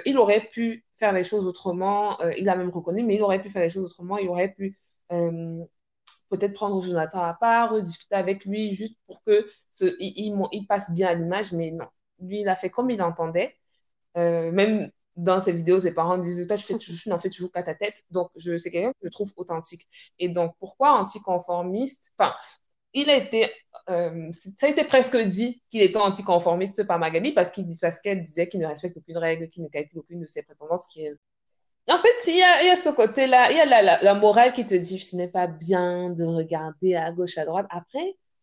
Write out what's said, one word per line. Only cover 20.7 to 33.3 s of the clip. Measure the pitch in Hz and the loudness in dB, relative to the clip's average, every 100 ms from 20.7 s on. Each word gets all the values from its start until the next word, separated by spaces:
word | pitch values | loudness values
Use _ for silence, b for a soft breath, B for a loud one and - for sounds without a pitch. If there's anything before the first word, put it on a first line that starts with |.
| - 277 | 0 4
anticonformiste ? | 254 196 214 208 175 175 175 180 196 269 - - - | 4 2 -6 -4 -4 -4 -6 -4 -4 -6 -8 -10 -2
Enfin, | 185 - B B _ _ _ | -2 -2 B B _ _ _
il | 262 285 | -2 2
a | 277 | 2
été, | - 226 214 - _ - - | 2 0 0 -2 _ -18 -6
euh, | 175 170 165 160 | -4 -4 -6 -12
c'est, | 165 190 196 | -14 -16 -2
ça | 285 | 0
a | |
été | 294 - | 0 2
presque | 262 254 254 | 4 4 2
dit | 214 185 240 247 _ | 0 -2 -4 -6 _
qu'il | 220 | 2
était | 190 196 | 4 4
anticonformiste | 202 190 - 175 175 175 196 202 202 | 0 0 0 2 2 0 -2 -4 -2
par | 170 | 0
Magali | 160 160 247 | 0 0 0
parce | 302 175 | 0 0
qu'il, | - 175 165 | -2 -10 -4
parce | 170 170 | -4 -4
qu'elle | 202 196 | -4 -6
disait | 165 - 175 | -6 -6 -4
qu'il | 190 | -4
ne | 160 | -6
respecte | 151 180 175 | -6 -12 -14
aucune | - 165 | -12 -6
règle, | 165 165 165 | -4 -4 -6
qu'il | 175 | -12
ne | 156 | -10
calcule | 147 147 165 | -10 -10 -12
aucune | - 175 | -16 -14
de | 165 | -14
ses | 156 | -12
prétendances. | 147 151 151 175 - | -14 _ -8 -6 -8
Qui | 160 151 | -14 -12
est, | 147 _ _ _ _ _ _ - | -14 _ _ _ _ _ _ 0
en | 349 | 4
fait, | 440 480 - | 6 4 2
il | 339 | 6
y | |
a, | 370 330 | 8 8
il | 359 | 6
y | |
a | 359 | 4
ce | 302 | 4
côté-là, | 294 220 240 269 | 4 4 4 6